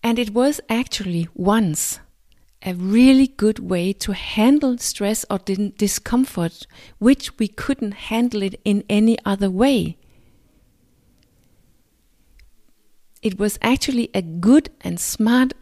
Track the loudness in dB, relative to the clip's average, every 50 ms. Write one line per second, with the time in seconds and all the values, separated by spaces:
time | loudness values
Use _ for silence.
0 | 0 -2 0 0 -2 -2 0 0 2 2 0 -2 -4 -4 -4 -4 -4 -4 -6 -8
1 | -6 -4 -2 -4 -4 -4 -6 -4 0 2 2 2 2 0 -2 -2 -4 -6 -8 -10
2 | -14 _ _ _ _ _ _ _ _ _ _ _ -10 -8 -8 -4 -2 0 4 6
3 | 6 8 8 6 4 2 0 0 0 0 0 0 -4 -4 -2 -2 -2 -2 -4 -4
4 | -6 -8 -6 -8 -8 -6 0 2 4 4 4 4 2 0 -2 -2 -6 -8 -6 -4
5 | -4 -2 -2 -4 -4 _ -6 -6 _ -4 -4 -4 -4 -6 -2 _ -2 -2 -2 -4
6 | _ -2 0 0 0 0 -2 -4 -4 -4 -6 -10 -20 _ _ -20 -20 -20 -12 0
7 | 4 4 4 2 0 -14 -6 _ -6 -6 _ -8 -4 -4 -4 -4 -4 -8 -8 -10
8 | -8 -4 -2 -2 -2 -2 -2 -2 -4 -4 -6 -6 _ 0 0 0 0 0 2 2
9 | 4 4 2 2 0 -4 -2 0 -2 -2 0 2 2 2 2 2 0 -4 -8 _
10 | _ _ _ _ _ _ _ _ _ _ _ _ _ _ _ _ _ _ _ _
11 | _ _ _ _ _ _ _ _ _ _ _ _ _ _ _ _ _ _ _ _
12 | _ _ _ _ _ _ _ -20 -20 _ _ _ _ _ _ _ _ _ _ _
13 | _ _ _ _ -6 -6 -4 -2 -4 -4 -4 -2 0 0 0 0 -2 -4 -2 -2
14 | -4 -2 -4 -6 -6 -6 -8 -2 2 4 4 4 4 0 -16 _ -10 -10 -8 -6
15 | -6 -8 -4 0 2 2 4 4 2 2 -2 -8